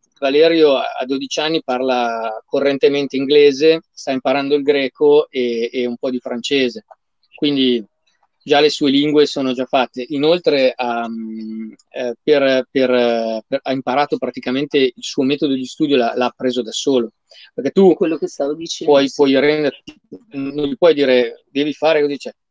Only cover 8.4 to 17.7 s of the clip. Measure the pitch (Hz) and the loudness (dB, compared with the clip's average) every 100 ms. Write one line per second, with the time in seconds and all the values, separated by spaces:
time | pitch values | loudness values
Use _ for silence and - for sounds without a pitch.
8.4 | - 143 151 - 143 139 151 151 147 147 | 0 2 2 2 0 2 2 2 2 0
9.4 | 131 123 127 139 120 123 120 143 151 175 | -4 -4 -2 0 -2 -4 -8 -2 0 0
10.4 | 160 143 127 123 123 117 117 113 110 110 | 0 2 0 0 -4 -4 -6 -8 -10 -12
11.4 | 110 110 110 - _ 143 123 117 - 143 | -12 -12 -12 -16 _ -8 -8 -6 2 2
12.4 | 135 131 127 139 127 123 120 117 113 110 | 4 0 0 0 2 2 2 0 -2 -6
13.4 | - 135 135 135 131 135 147 143 123 131 | -6 -8 -4 -6 -2 -2 -2 -2 -6 -8
14.4 | 127 131 147 147 131 - - - 135 147 | -6 -4 0 2 0 -2 -10 -2 -2 0
15.4 | 147 135 127 - 156 135 117 120 123 - | -2 -2 -6 -4 0 2 0 -2 -4 -2
16.4 | 127 123 110 - - 131 113 _ _ - | -4 -4 -6 -6 0 0 -2 _ _ -20
17.4 | - - 131 | -18 -8 -2